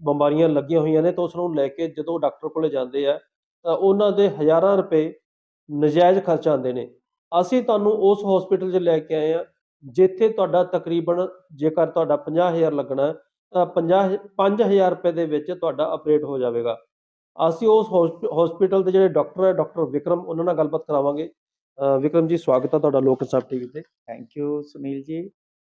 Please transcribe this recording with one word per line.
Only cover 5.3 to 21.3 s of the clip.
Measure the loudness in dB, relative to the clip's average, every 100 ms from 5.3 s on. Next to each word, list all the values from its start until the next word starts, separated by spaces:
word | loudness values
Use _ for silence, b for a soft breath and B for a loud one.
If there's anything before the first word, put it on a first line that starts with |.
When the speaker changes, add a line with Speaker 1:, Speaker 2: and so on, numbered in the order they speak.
| _ _ _ -12
Speaker 1:
ਨਜਾਇਜ਼ | -2 0 4 4 4
ਖਰਚ | 0 -2 0
ਆਉਂਦੇ | 0 -2
ਨੇ। | -6 -10 _ _ _ -6 -2
ਅਸੀਂ | 0 0
ਤੁਹਾਨੂੰ | 0 0 2
ਉਸ | 2 2 2
ਹਸਪੀਟਲ | 2 0 0 -2 0
'ਚ | -2
ਲੈ | 2 0
ਕੇ | 0
ਆਏ | -2 -2
ਹਾਂ, | -2 -6 _ _ _
ਜਿੱਥੇ | -6 2 2 4 0
ਤੁਹਾਡਾ | 0 0 0
ਤਕਰੀਬਨ, | 0 -2 -2 -2 0 -2 -2 -8 _
ਜੇਕਰ | -4 -2 0 0
ਤੁਹਾਡਾ | 0 0 -2
ਪੰਜਾਹ | -2 0 0
ਹਜ਼ਾਰ | 2 0
ਲੱਗਣਾ | -2 -4 -2 -2
ਹੈ, | -4 _ _ _
ਤਾਂ | -2 0
ਪੰਜਾਹ, | 0 2 2 2 -2 -6 -2
ਪੰਜ | 0 2
ਹਜ਼ਾਰ | 2 4 2
ਰੁਪਏ | 0 -2
ਦੇ | -2 -2
ਵਿੱਚ | -4 -4 -6
ਤੁਹਾਡਾ | -4 -2 -4
ਆਪਰੇਟ | -4 0 0
ਹੋ | 0 -4
ਜਾਵੇਗਾ। | -4 -2 -4 -6 _ _ _ _ _ -4 -2
ਅਸੀਂ | 0 4
ਉਸ | 4 4
ਹੌਸਪ-, | 2 0 0 -4 0
ਹਸਪੀਟਲ | 0 0 0 2
ਦੇ | 2
ਜਿਹੜੇ | 4 4
ਡਾਕਟਰ | 2 -2 0
ਹੈ, | 0
ਡਾਕਟਰ | 2 -2 -2
ਵਿਕਰਮ, | -4 -2 -2 -4
ਉਹਨਾਂ | -4 -4
ਨਾਲ | -2 0
ਗੱਲਬਾਤ | 0 -2 -2
ਕਰਾਵਾਂਗੇ। | -2 0 -2 -6